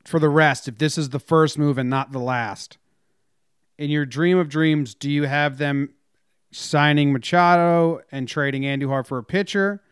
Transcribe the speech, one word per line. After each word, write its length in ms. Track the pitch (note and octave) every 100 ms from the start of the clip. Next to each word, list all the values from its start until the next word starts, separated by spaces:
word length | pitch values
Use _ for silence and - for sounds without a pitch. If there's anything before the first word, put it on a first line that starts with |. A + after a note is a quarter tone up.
for 160 | - E3
the 80 | D3+
rest, 400 | D3 D#3 C3 -
if 100 | A2
this 200 | D3+ E3
is 140 | C#3
the 80 | C#3
first 380 | - D#3+ D#3 D3
move 200 | D3 C3
and 120 | B2
not 220 | C3+ C3+
the 80 | C#3
last, 580 | B2 B2 A2 G2 - _ _ _ _ _ _ _ _ _ _ -
in 120 | D3
your 160 | D3+ C#3
dream 320 | C3 E3+ F#3
of 120 | D#3
dreams, 440 | D3+ D#3+ D3+ B2+
do 160 | - C#3
you 140 | C#3+
have 340 | C#3+ C#3+ D3 C3+
them 360 | C#3+ C#3 C#3 _ _ _ _ _ _
signing 600 | - - D3 D3 D3 C#3+
Machado 880 | C3+ - F3 F3 F3 E3+ E3+ E3 D#3+ -
and 160 | C3+ B2+
trading 360 | D#3 C#3 C3+
Andujar 420 | C#3 C#3 C#3 C3+ B2
for 140 | C3
a 40 |
pitcher? 580 | A2+ F#3 G3 G3+ G3 G3+ _